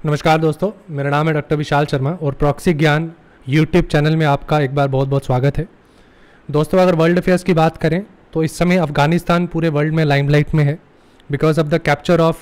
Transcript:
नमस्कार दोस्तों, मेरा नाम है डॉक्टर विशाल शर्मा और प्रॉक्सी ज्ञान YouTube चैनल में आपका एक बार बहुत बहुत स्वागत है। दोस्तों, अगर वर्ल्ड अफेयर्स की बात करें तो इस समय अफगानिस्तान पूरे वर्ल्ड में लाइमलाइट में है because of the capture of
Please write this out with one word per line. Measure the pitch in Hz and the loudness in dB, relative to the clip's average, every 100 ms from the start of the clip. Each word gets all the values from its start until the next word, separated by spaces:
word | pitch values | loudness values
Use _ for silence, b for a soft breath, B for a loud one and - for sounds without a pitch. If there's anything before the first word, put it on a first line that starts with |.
| 151 | -2
नमस्कार | 147 165 160 | -2 0 2
दोस्तों, | 160 151 196 220 - | 2 0 -6 -6 -12
मेरा | 143 139 | -6 -2
नाम | 143 156 | 0 0
है | |
डॉक्टर | 151 - 151 | -2 -2 -4
विशाल | 147 147 147 | 0 -2 0
शर्मा | 139 135 | -2 -4
और | 180 147 | -4 -6
प्रॉक्सी | - 147 143 180 | -2 -2 0 -2
ज्ञान | 151 156 147 165 165 b b - | 2 2 0 -2 -12 b b -2
YouTube | 147 156 180 | 0 2 0
चैनल | 165 151 151 160 | 2 0 0 0
में | 151 | 0
आपका | 139 - 151 | 0 0 -2
एक | 139 143 | 0 0
बार | 139 | 0
बहुत | 135 135 | 0 -2
बहुत | 139 - | -2 -2
स्वागत | 127 139 - | 0 0 -2
है। | 165 _ b b b b b b - | -8 _ b b b b b b -4
दोस्तों, | 143 156 190 | -4 0 2
अगर | 185 165 | 4 4
वर्ल्ड | 165 180 | 2 2
अफेयर्स | 180 180 | 2 0
की | - | 2
बात | 160 160 - | 2 2 0
करें | 160 165 214 - _ | -2 -2 -6 -20 _
तो | 160 | -4
इस | 160 - | -4 0
समय | 175 180 | 0 2
अफगानिस्तान | 151 143 143 170 - 175 175 | 0 0 0 0 0 0 0
पूरे | 165 165 | -2 -2
वर्ल्ड | 147 156 | 0 0
में | 160 156 | 0 0
लाइमलाइट | 139 143 147 147 156 | 0 2 2 2 0
में | |
है | 143 160 _ b b b - | 0 -2 _ b b b -10
because | 139 156 156 | -2 0 0
of | 151 | 0
the | 165 | -2
capture | 156 147 - 170 | 0 -2 0 2
of | 165 160 | 2 -2